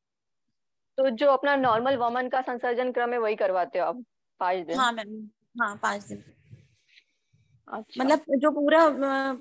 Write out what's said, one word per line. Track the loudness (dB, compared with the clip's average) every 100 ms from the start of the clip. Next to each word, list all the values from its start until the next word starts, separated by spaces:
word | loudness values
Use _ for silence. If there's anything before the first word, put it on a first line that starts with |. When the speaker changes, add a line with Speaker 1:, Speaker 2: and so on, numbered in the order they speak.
| _ _ _ _ _ _ _ _ _ 0
Speaker 1:
तो | 0
जो | 4 4
अपना | 4 2 2
normal | 2 2 2 0
woman | 0 -2 -2
का | -2
संसर्जन | -4 -4 -2 -2 -2
क्रम | -2 -2
है, | 0
वही | -2 0
करवाते | 0 0 -2 -2
हो | -2
आप | -4 -12 _ _ -6
पाँच | -4 -2 -4
दिन? | -2
Speaker 2:
हाँ, | -2
मैम, | -2 -10 -14 -16 _ _ -4
हाँ, | -4 -2
पाँच | -4 -4
दिन। | -10 -16 -18 _ _ -20 _ _ _ _ _ _ _ _ _ _ -14
Speaker 1:
अच्छा। | -14 -10 -2
Speaker 2:
मतलब, | 0 0 0
जो | 2 2
पूरा, | 2 4 6
अ, | 4 2 -2 -2 -4 -6